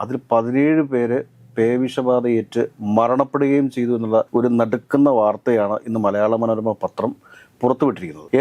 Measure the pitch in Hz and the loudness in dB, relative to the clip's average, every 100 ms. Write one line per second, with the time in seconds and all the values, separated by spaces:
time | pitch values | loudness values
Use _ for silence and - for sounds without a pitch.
0 | 104 127 - 117 117 131 147 156 143 131 | -8 -8 -2 0 0 0 2 2 0 -2
1 | 117 123 - _ - - 113 123 127 135 | -2 -2 -6 _ -10 -2 0 0 -2 -2
2 | 127 123 120 117 107 120 - - 104 107 | 0 0 2 0 -2 -4 -4 -6 -2 2
3 | 117 127 135 143 139 139 139 131 120 120 | 2 0 -2 -2 0 0 0 -2 -2 -2
4 | 113 110 - 120 123 120 113 120 - 143 | 0 0 0 0 2 2 0 -2 -2 2
5 | 143 123 104 104 - 117 101 104 - 113 | 4 4 2 0 0 0 0 -2 -4 -2
6 | 104 101 107 113 117 110 110 104 110 - | 0 0 0 0 0 -2 -2 -4 -6 -4
7 | 110 143 _ - - _ 123 131 143 87 | -6 -6 _ -20 -20 _ -2 0 0 -2
8 | 87 76 76 131 | -8 -14 -2 0